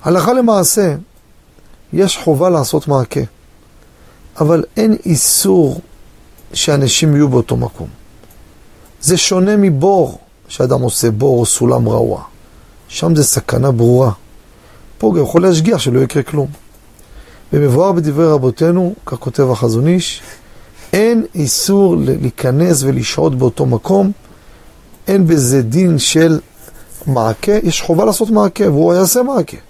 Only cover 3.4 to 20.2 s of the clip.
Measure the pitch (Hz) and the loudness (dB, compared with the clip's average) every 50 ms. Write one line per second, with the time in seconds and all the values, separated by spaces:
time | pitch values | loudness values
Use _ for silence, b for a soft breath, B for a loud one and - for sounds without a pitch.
3.4 | _ - _ - _ _ _ - b b b b b b b b b b - - | _ -20 _ -20 _ _ _ -20 b b b b b b b b b b -6 -2
4.4 | 160 147 170 165 - - _ - 220 220 214 - - 180 165 - - - - - | 0 2 2 0 0 -4 _ -2 0 0 0 0 0 -2 -2 0 0 -2 -2 -2
5.4 | - 196 190 180 160 135 131 165 - - - - - - - - - - - - | 0 2 2 4 2 2 0 -6 -12 -18 -20 -20 -20 -20 -20 -20 -20 -20 -20 -20
6.4 | - - - - - - 147 143 139 123 - - - 156 147 143 147 143 127 127 | -20 -14 -8 -6 -2 0 0 2 2 0 0 0 2 2 2 2 2 2 2 0
7.4 | 113 - 123 120 120 110 - - 82 - - - - - - - - - - - | 0 0 -2 -4 -4 -6 -8 -12 -16 -16 -16 -20 -20 -20 -20 -20 -20 -20 -20 -20
8.4 | - b b b b b b b b b b - - 139 185 170 - - 190 185 | -20 b b b b b b b b b b -8 -2 -2 0 0 0 -2 0 0
9.4 | 185 196 208 208 202 196 156 135 143 190 202 190 156 - - - - _ _ _ | 0 2 2 2 2 2 2 2 2 2 2 2 0 -2 -4 -14 -20 _ _ _
10.4 | _ - - - 131 123 135 131 127 120 - - - 120 110 107 127 143 131 120 | _ -20 -6 -4 -2 0 0 -2 -2 -4 -4 -2 -2 -2 0 0 0 0 2 2
11.4 | 117 - - - 123 120 123 123 120 113 113 110 113 117 104 - - - - - | 0 0 -2 -2 0 0 2 2 0 0 0 0 -2 -2 -4 -6 -10 -18 -20 -20
12.4 | b b b b b b b b b - - - - 170 170 151 143 143 - - | b b b b b b b b b -16 -10 -6 -2 0 2 2 2 0 -2 -4
13.4 | - - 123 120 127 139 127 117 117 117 123 127 131 120 104 - - - - b | -4 -4 -4 -2 0 0 0 2 2 2 4 4 2 0 -2 -4 -12 -20 -20 b
14.4 | b b b b b b b b b b b - - 220 196 165 143 - - 165 | b b b b b b b b b b b -4 -2 0 0 0 -2 2 2 2
15.4 | 175 190 175 156 160 190 233 160 - 135 120 131 135 127 - 147 131 - - 147 | 2 4 2 2 2 0 0 0 -2 0 0 0 0 0 -2 -4 -4 -4 -4 -4
16.4 | 139 135 143 - - - - - - - - b b b b b b b b b | -4 -4 -8 -16 -20 -20 -20 -20 -20 -20 -20 b b b b b b b b b
17.4 | b b - 147 147 139 120 139 175 196 190 170 160 151 143 143 165 160 151 143 | b b 0 0 2 2 2 2 2 2 2 0 0 -2 0 2 2 2 2 2
18.4 | 127 127 120 - 160 165 175 180 185 175 208 - - - 131 120 - 135 113 - | 2 0 0 0 0 0 2 0 0 -2 -4 -8 -10 -10 -10 -8 -8 -8 0 0
19.4 | 139 127 127 110 - 117 110 113 131 160 180 185 170 - - - | 0 0 0 0 0 -2 0 0 0 2 0 0 -2 -4 -10 -12